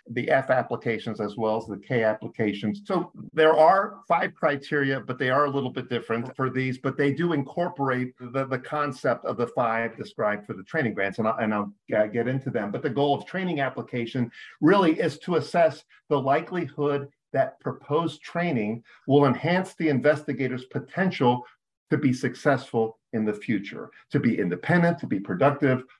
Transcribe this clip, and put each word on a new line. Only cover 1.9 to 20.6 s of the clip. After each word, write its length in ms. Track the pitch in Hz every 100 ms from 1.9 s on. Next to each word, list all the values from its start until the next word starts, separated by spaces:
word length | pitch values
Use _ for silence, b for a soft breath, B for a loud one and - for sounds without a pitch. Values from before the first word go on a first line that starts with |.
| 123
applications. 800 | 110 107 117 - 107 101 110 101 -
So 260 | 185 - - -
there 240 | 156 156 156
are 440 | 160 196 - - -
five 280 | 220 190 -
criteria, 640 | 156 143 - 147 135 135
but 180 | - 127
they 140 | 147
are 140 | 135 147
a 40 |
little 220 | 139 131
bit 180 | 135 127
different 460 | 117 - 113 120 -
for 160 | 127
these, 260 | 131 131 127
but 180 | 135 131
they 160 | 143
do 220 | 135 170
incorporate 800 | 147 127 - 175 156 135 127 127 -
the, 260 | 123 131 127
the 140 | 127
concept 640 | - 151 143 131 135 117 -
of 120 | 220
the 100 | 117
five 500 | - 117 113 113 110
described 480 | 107 - 104 104 -
for 80 |
the 80 | 95
training 320 | 98 160 120
grants, 240 | 95 98 95
and 100 | 110
I, 80 | 113
and 120 | 107
I'll, 220 | 104 101 - - 107
uh, 80 | 107
get 220 | 117 117
into 240 | 135 127
them. 180 | 117 104
But 140 | 113
the 80 | 143
goal 240 | 120 143 139
of 100 | -
training 360 | 185 185 147
application 680 | 131 127 113 123 113 131 117 B B B
really 380 | 151 202 170 160
is 180 | 165 -
to 160 | - 165
assess 460 | - 175 160 131 - b -
the 140 | 143
likelihood 840 | 135 135 120 180 143 - 147 143 139 _ _
that 260 | 135 127 -
proposed 600 | 131 - - 151 165 -
training 600 | - 170 175 127 104 117 - b b
will 180 | 143 139
enhance 480 | - 160 185 185
the 160 | - 160
investigator's 760 | 131 147 151 147 131 127 127